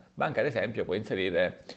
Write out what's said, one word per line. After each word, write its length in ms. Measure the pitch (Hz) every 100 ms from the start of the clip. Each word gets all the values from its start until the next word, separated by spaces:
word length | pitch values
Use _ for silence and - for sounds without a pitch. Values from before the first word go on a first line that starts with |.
| -
Banca 260 | - 156 123
ad 60 | 139
esempio 380 | 110 104 104
puoi 140 | 85 95
inserire 640 | - 98 92 85 90 - -